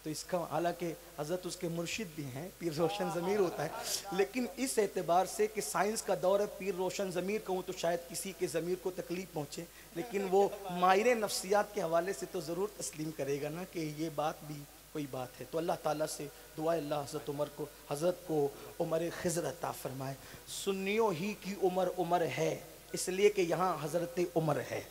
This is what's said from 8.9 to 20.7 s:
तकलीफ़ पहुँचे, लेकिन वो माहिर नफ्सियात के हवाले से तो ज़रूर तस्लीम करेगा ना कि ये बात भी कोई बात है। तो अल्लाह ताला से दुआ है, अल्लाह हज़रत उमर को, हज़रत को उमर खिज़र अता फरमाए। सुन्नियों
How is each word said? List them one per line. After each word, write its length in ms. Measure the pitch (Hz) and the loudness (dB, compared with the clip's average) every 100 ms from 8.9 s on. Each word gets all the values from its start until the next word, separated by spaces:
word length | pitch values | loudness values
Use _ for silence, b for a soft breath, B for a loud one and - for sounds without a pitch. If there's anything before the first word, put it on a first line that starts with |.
तकलीफ़ 400 | 180 - 175 190 | -4 -4 -6 -4
पहुँचे, 320 | 160 143 - 170 B B 165 | -6 -6 -8 -10 B B -6
लेकिन 320 | 165 196 190 | -2 -2 4
वो 220 | 190 196 - 190 | 6 6 2 -4
माहिर 440 | 175 180 190 233 240 | 4 6 8 6 4
नफ्सियात 560 | 202 - 185 202 208 | 2 -2 2 2 2
के 60 | 214 | -2
हवाले 320 | 165 165 180 | 2 2 2
से 140 | 190 180 | -4 -4
तो 140 | 190 | -4
ज़रूर 320 | 151 170 208 - | -4 -2 -2 -4
तस्लीम 320 | 170 151 156 151 | -8 -6 -6 -4
करेगा 300 | 139 143 147 | -2 -2 -2
ना 140 | 160 185 | -6 -6
कि 140 | 175 156 151 | -4 -6 -4
ये 120 | 165 147 | -4 0
बात 240 | 151 170 | -2 -4
भी 180 | 151 147 143 - - | -10 -12 -12 -18 -10
कोई 140 | 156 147 | -6 -6
बात 200 | 131 123 - | -6 -8 -8
है। 80 | 123 | -4
तो 60 | 160 | -2
अल्लाह 180 | 170 170 | 0 0
ताला 280 | 156 151 156 | 0 0 -2
से 160 | - 143 B B - | -4 -10 B B -2
दुआ 180 | 160 | 2
है, 60 | 165 | 2
अल्लाह 220 | 147 147 | 2 -2
हज़रत 260 | 135 151 147 | -2 -6 -4
उमर 180 | 143 147 - | -2 -4 -4
को, 100 | 147 - - | -10 -10 -6
हज़रत 300 | 143 170 175 - | 0 2 0 0
को 100 | 156 139 B B - | 2 2 B B -4
उमर 300 | 165 160 170 - | 0 2 0 0
खिज़र 220 | 180 160 143 | 0 0 -2
अता 260 | - 131 | -4 -6
फरमाए। 440 | 127 139 131 135 139 B B - | -4 -6 -4 -6 -6 B B -12
सुन्नियों 580 | - 196 | -6 -2